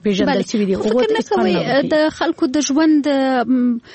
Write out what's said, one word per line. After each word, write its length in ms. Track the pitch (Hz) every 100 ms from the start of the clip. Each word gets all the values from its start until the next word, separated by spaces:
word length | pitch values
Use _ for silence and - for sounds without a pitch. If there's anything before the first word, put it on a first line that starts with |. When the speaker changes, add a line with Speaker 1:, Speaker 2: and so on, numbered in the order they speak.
Speaker 1:
پېژندل 200 | 208 196
Speaker 2:
بله. 160 | 202 196
Speaker 1:
شوي 240 | - 214
دي. 100 | 196
Speaker 2:
خو 140 | 190 214
Speaker 1:
هغو 100 | 226
Speaker 2:
فکر 80 | 440
Speaker 1:
ته 60 |
Speaker 2:
نه 60 | 440
Speaker 1:
هېڅ 100 | -
پام 160 | 381
نه 80 | 359
Speaker 2:
کوئ، 220 | 185 -
Speaker 1:
ورکوي. 140 | 262 285
Speaker 2:
د 200 | 311 311
خلکو 360 | - 339 -
د 140 | 320 294
ژوند، 480 | 269 277 320 302 294
ام، 720 | 269 262 254 233 254 247 233 -